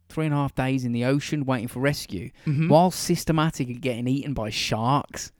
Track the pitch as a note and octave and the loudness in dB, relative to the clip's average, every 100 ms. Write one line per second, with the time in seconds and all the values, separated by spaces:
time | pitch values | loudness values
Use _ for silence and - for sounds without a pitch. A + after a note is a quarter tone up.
0 | _ - D#3 C#3+ C#3 - C3 C3+ B2 A#2+ | _ -4 0 0 0 -2 0 0 0 0
1 | B2 C#3+ - D3+ C3 B2+ A#2 B2 C#3 D3 | 2 0 0 -2 0 -2 -2 -2 0 0
2 | - F#2 A#2+ - - C#3+ D#3+ D3 F3+ - | -4 -8 -10 -6 -2 0 6 6 6 2
3 | - F3 - D#3+ D#3+ - B2 B2 B2+ A#2 | -2 0 2 2 2 0 -6 -4 -4 -2
4 | B2 C#3 B2+ B2 G#2+ G#2+ - G#2+ A#2 C#3 | 0 0 -2 -4 -4 -4 -2 0 2 2
5 | - - - | 0 -8 -14